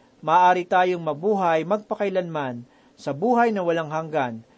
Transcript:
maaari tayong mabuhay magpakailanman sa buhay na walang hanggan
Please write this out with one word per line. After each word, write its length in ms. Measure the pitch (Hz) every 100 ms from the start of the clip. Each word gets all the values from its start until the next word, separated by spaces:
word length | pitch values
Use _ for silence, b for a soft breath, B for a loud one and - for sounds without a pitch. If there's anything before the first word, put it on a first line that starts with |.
| b _
maaari 480 | 156 170 180 180 180
tayong 320 | 185 185 180
mabuhay 640 | 165 147 190 202 180 160
magpakailanman 1040 | 160 208 208 247 202 185 180 156 135 120 120 b b
sa 240 | - - 139
buhay 400 | 220 240 240 208
na 80 |
walang 240 | 170 165 156
hanggan 560 | 156 160 151 127 113 113